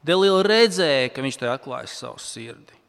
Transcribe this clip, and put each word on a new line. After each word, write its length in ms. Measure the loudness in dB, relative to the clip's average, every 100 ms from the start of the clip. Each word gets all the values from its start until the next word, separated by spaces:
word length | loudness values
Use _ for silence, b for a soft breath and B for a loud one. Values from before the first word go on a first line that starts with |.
| 2
Delila 360 | 2 4 4 4
redzēja, 680 | 4 4 4 2 2 0
ka 100 | -4
viņš 160 | -8 -4
tai 100 | -4
atklāja 360 | -4 -8 -12 -10
savu 300 | -14 -14 -14
sirdi. 560 | -14 -14 -16 -18 -20 _